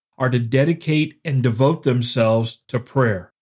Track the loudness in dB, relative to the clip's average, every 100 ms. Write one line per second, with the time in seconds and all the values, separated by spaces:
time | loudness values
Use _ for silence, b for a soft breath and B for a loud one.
0 | _ -4 -2 0 0 2 2 0 -2 -2
1 | -2 -6 -4 0 0 2 2 2 0 0
2 | 0 0 2 2 -2 -8 -8 -8 -4 0
3 | 0 -2 -8 _